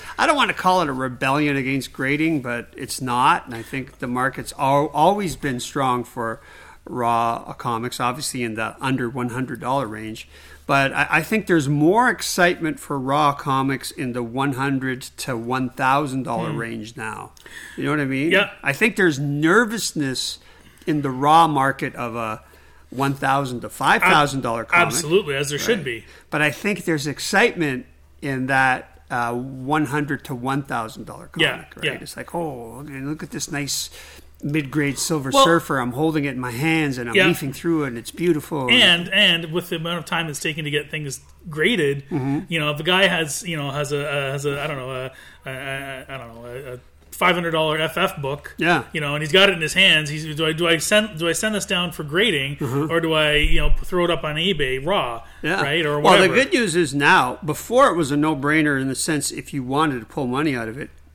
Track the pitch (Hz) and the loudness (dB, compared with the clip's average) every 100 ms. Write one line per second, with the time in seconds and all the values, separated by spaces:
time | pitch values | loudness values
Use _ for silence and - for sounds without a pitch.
0 | - - 262 294 226 - 185 185 156 131 | -8 0 2 2 0 0 2 2 2 -2
1 | 131 120 135 139 147 139 131 135 123 - | -4 -2 0 2 2 0 0 -2 -4 -4
2 | 131 147 160 156 123 120 - - 127 - | -2 0 0 0 -2 -6 -8 -12 -10 -6
3 | 131 123 135 175 - 113 113 135 127 - | -2 2 4 4 -2 -12 -8 -10 -10 -10
4 | 131 123 131 - 123 - 135 143 151 143 | -6 -2 -2 -4 -10 -2 2 2 2 4
5 | 160 202 196 135 143 123 - 147 131 123 | 4 4 -2 -4 -4 -4 -4 -2 0 0
6 | 117 127 113 110 - - - - - 156 | -4 -6 -6 -8 -12 -20 -20 -20 -10 -4
7 | 117 117 117 117 - - 127 113 123 - | 0 2 0 -2 -8 -8 -4 -4 -4 -4
8 | 123 123 - 131 120 110 110 - 131 131 | -4 -4 -6 -4 -4 -4 -6 -4 -2 0
9 | 120 131 123 120 131 117 127 135 117 107 | -2 -4 -4 -4 -6 -6 -4 -2 -4 -8
10 | 110 113 - - - - - 139 135 - | -10 -12 -14 -20 -20 -12 -2 2 2 0
11 | 147 156 156 220 175 170 139 147 156 208 | 2 0 2 -2 2 2 2 4 4 6
12 | 247 180 - - 180 - 160 143 - 143 | 4 2 -2 2 2 2 -2 -4 -6 -4
13 | 131 143 151 139 147 135 135 135 - - | 0 2 2 2 0 0 0 -2 -6 -8
14 | 135 120 120 123 143 127 139 135 131 127 | -6 -4 -4 -2 -2 0 0 0 -2 -6
15 | - - - 120 117 127 127 - 131 139 | -8 -10 -6 -6 -4 -4 -4 0 2 2
16 | 147 135 120 117 113 110 113 113 107 120 | 0 -4 -4 -4 -4 -4 -6 -8 -10 -10
17 | 110 104 95 - - - - - 139 151 | -10 -10 -14 -18 -20 -18 -14 -6 -2 0
18 | 135 135 151 185 196 - - 139 226 214 | 0 0 2 2 2 -4 -4 0 0 4
19 | 180 135 143 143 156 202 233 220 - 165 | 4 4 0 2 6 6 4 0 -4 -2
20 | 139 127 - - - - - - - 151 | -2 -2 -6 -8 -16 -20 -20 -10 -2 -2
21 | 139 127 143 160 160 147 135 131 139 - | -2 0 6 6 6 4 2 0 -6 -6
22 | 120 113 110 110 - - - - - 123 | -6 -4 -6 -6 -12 -20 -20 -20 -10 -2
23 | 139 139 139 139 135 123 113 - 139 202 | -2 0 2 2 0 -6 -8 -2 2 4
24 | - 160 147 135 120 117 110 170 170 131 | 6 6 4 0 -4 -4 0 2 2 0
25 | 151 180 165 139 143 147 - 226 135 117 | 2 2 2 -2 -4 -2 -2 -2 -2 -8
26 | - - - 151 147 - 202 208 - 156 | -12 -20 -6 0 0 0 -2 -2 -2 -2
27 | 147 135 - 196 233 - 151 127 - - | -2 -6 0 2 2 2 -2 -2 -8 -18
28 | - - 139 131 127 135 131 123 - - | -20 -10 -6 -4 2 4 4 2 -4 -18
29 | - 127 120 123 131 135 127 156 143 147 | -6 -4 -2 -4 -6 -8 -2 0 0 -2
30 | 143 139 - 131 127 139 135 120 113 - | -2 -4 -6 -6 -4 -4 -4 -6 -6 -10
31 | - 113 - - 151 123 - - 151 127 | -14 -16 -10 -2 -2 -2 -10 -8 -8 -6
32 | - - 131 175 160 127 117 117 147 135 | -10 -12 -8 -6 -6 -8 -12 -14 -12 -8
33 | 139 156 160 156 - 143 139 - - - | -8 -8 -8 -8 -6 -4 -4 -6 -8 -12
34 | - - - - 147 151 139 147 143 135 | -20 -20 -20 -10 -4 -2 -2 0 0 -2
35 | - 156 135 135 165 170 - 143 123 120 | -2 -2 2 4 6 4 2 -2 -2 0
36 | 160 156 143 127 123 117 160 160 147 127 | 0 0 -2 -4 -6 -2 0 2 0 -2
37 | 120 190 185 170 135 - 170 165 139 117 | 0 2 4 2 -4 -4 -2 0 -2 -6
38 | - - 175 151 - 156 131 247 202 175 | -10 -2 0 0 -2 -4 2 4 4 4
39 | 175 190 202 170 165 165 - 165 165 175 | 0 2 2 2 -2 -6 -4 -6 -4 -6
40 | 151 170 165 143 165 151 151 147 147 156 | -4 -4 -4 -6 -6 -6 -2 -4 -4 -8
41 | 147 127 - - 185 151 165 240 143 143 | -8 -10 -14 -20 -10 0 2 2 0 -2
42 | - 165 131 143 185 165 147 147 156 185 | -4 -4 -2 -4 -4 -4 -2 -2 0 4
43 | 190 175 160 - 175 160 139 143 139 143 | 4 2 -4 -6 -6 -6 -4 -4 -2 -4
44 | 147 143 139 139 143 143 147 139 127 131 | -2 -2 -2 -4 -4 -4 -4 -6 -6 -8
45 | 131 - - - - 131 139 135 139 131 | -8 -12 -20 -16 -12 -10 -8 -8 -8 -12
46 | 135 135 117 117 120 123 139 127 - - | -12 -14 -14 -16 -14 -12 -12 -14 -16 -20
47 | - - 180 175 170 160 156 151 156 170 | -14 0 2 4 2 0 2 2 0 0
48 | 185 - 139 143 - - 160 165 - 165 | 0 0 -6 -6 -8 -2 2 2 0 -4
49 | 147 147 151 185 196 175 151 180 190 160 | -4 -4 2 6 6 4 0 4 6 6
50 | 151 151 156 151 160 160 170 165 - 214 | 2 -6 -6 -2 0 2 2 2 2 2
51 | 214 156 170 160 214 208 - 185 175 - | 2 -2 -2 0 0 -2 -2 -2 -4 -6
52 | 151 165 233 151 135 143 143 135 156 165 | -2 2 2 2 -2 -4 -2 0 0 0
53 | 165 156 151 147 151 160 151 - - 180 | 2 2 4 4 6 6 8 6 4 0
54 | 175 160 151 151 180 160 135 131 147 196 | 2 2 -2 0 0 2 0 -2 0 0
55 | 127 117 - - 151 190 147 165 151 147 | 0 -6 -12 -6 -2 0 0 0 0 2
56 | 156 190 190 214 269 285 220 165 156 139 | 6 8 6 4 2 2 2 2 2 2
57 | 147 180 127 127 147 147 - 240 269 175 | 6 6 4 -2 -6 -6 0 4 4 4
58 | 143 147 156 147 143 156 151 139 131 127 | 0 2 2 2 2 4 4 2 -2 -2
59 | - 151 139 - 143 143 123 139 160 127 | -2 -2 -2 -6 -8 -8 -2 0 2 0
60 | 110 - 131 127 156 127 113 123 135 - | -6 -6 -4 -2 -2 -2 -6 -10 -14 -18
61 | - | -20